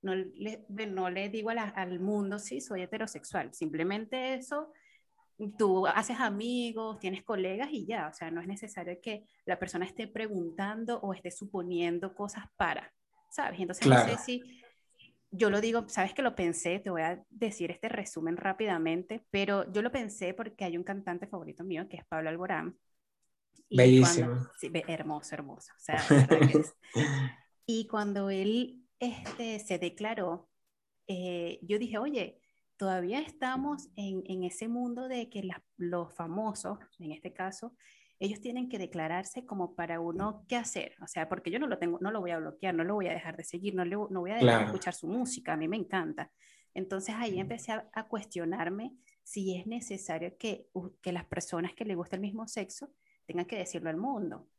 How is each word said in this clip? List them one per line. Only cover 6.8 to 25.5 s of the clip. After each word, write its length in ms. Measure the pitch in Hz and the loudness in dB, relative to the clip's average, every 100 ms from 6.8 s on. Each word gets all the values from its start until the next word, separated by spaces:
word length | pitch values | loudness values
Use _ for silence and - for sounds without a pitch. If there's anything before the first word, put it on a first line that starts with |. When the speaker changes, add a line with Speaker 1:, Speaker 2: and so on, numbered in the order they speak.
| 220 214 | -6 -4
Speaker 1:
tienes 240 | 214 196 | -6 -6
colegas 460 | - 208 185 196 285 | -4 -2 0 -2 -4
y 120 | 294 170 | -4 -4
ya, 220 | 220 156 | -4 -4
o 40 | |
sea, 160 | - 165 | -6 -6
no 100 | 165 | -6
es 60 | 175 | -6
necesario 520 | 202 214 196 175 180 | -8 -8 -8 -8 -8
que 240 | 233 208 - _ | -8 -10 -12 _
la 140 | - 180 | -4 -2
persona 260 | 185 - | -2 -2
esté 220 | 370 - 220 | -4 -6 -8
preguntando 920 | 208 220 196 170 165 196 220 226 240 | -4 -4 -2 -4 -4 -4 -4 -2 -2
o 120 | 202 | -2
esté 180 | 190 180 | -6 -8
suponiendo 840 | - 208 196 175 175 175 170 190 | -10 -6 -4 -2 0 0 0 -4
cosas 300 | 185 202 208 - - | -6 -8 -6 -12 -2
para, 360 | 175 - - _ _ _ _ | 0 0 -8 _ _ _ _
¿sabes? 300 | - 285 185 | -2 -2 0
Entonces, 260 | 175 180 135 | -4 4 8
no 100 | 123 | 10
sé 60 | |
Speaker 2:
Claro. 180 | 113 - | 8 2
Speaker 1:
si, 380 | - 247 - - - _ _ _ - _ _ | -2 -6 -6 -20 -20 _ _ _ -20 _ _
yo 200 | 185 214 | 2 4
lo 100 | 202 | 6
digo, 260 | 226 233 214 | 4 2 0
sabes 260 | - 190 | 0 0
que 80 | - | 2
lo 120 | 254 | 0
pensé, 440 | 240 175 165 175 185 | 2 0 0 0 -2
te 100 | 202 | -2
voy 120 | 170 | 0
a 200 | 160 180 - | 0 -2 -10
decir 420 | 208 226 202 170 | -4 -4 -2 -6
este 180 | 175 - | -4 -4
resumen 460 | - 190 - 160 175 | -4 -6 -2 -2 0
rápidamente, 880 | 196 190 214 175 160 165 180 220 _ | 0 0 2 2 2 0 -2 -8 _
pero 400 | 196 196 202 185 | 0 2 2 2
yo 100 | 196 | 0
lo 80 | 240 | 0
pensé 400 | 262 220 208 180 | -2 -4 -4 -4
porque 320 | 185 220 - | -4 -8 -6
hay 140 | 185 170 | -4 -2
un 60 | |
cantante 420 | 180 196 196 175 196 | -4 -4 -4 -6 -6
favorito 380 | 190 156 - | -8 -10 -10
mío 220 | 180 165 190 | -4 -4 -4
que 100 | 170 | -10
es 60 | - | -6
Pablo 240 | 160 160 | -4 -2
Alborán. 480 | 165 185 165 160 - _ _ _ _ _ _ _ - _ | -4 -2 -2 -2 -8 _ _ _ _ _ _ _ -20 _
Y 80 | 131 | 10
Speaker 2:
Bellísimo. 520 | 127 131 131 - 120 | 12 12 12 8 4
Speaker 1:
cuando... 220 | 123 127 - | 0 -2 -6
Sí, 100 | 185 | -4
be-, 140 | 165 - | -4 -2
hermoso, 480 | 160 151 151 - | -4 -4 -6 -6
hermoso, 380 | - 139 | -10 -10